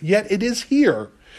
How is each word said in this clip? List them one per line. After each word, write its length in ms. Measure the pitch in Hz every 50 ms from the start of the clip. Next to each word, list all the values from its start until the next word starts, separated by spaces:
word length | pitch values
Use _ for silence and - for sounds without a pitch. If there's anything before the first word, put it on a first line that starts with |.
Yet 300 | 156 156 190 208 202 -
it 120 | 196 202 220
is 220 | 240 240 - -
here, 460 | - 277 285 294 214 143 107 107 - _ _ _ _ -